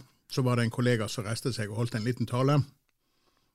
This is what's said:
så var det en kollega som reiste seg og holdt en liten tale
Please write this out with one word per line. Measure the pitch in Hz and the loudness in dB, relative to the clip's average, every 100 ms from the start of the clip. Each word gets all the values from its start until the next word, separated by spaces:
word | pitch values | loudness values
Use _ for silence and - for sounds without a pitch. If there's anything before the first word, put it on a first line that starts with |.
| - _ - | -2 _ -8
så | - | -2
var | 127 120 | 2 2
det | |
en | 117 | 2
kollega | 123 123 120 104 | 2 2 2 0
som | - | -6
reiste | 101 113 139 | -6 -4 -4
seg | 120 104 | -4 -4
og | 107 | -2
holdt | 117 | -2
en | 120 | -2
liten | 113 120 110 | -2 -2 -2
tale | 123 131 143 - _ _ _ _ _ _ _ _ | 0 4 4 2 _ _ _ _ _ _ _ _